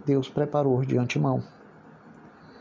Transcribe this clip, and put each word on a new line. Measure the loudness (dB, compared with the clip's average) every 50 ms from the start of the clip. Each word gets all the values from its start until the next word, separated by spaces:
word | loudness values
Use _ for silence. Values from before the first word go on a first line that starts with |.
| 0
Deus | 0 0 0 0 -2
preparou | -2 -2 -2 0 0 0 2 2 2 2 0
de | 0 0 0
antemão. | 0 0 0 0 0 0 0 -2 -4 -8 -14 -20 -20 -20 -20 -20 -20 -20 -20 -20 -20 -20 -20 -20 -20 -20 -20 -20 -20 -20 -20 -20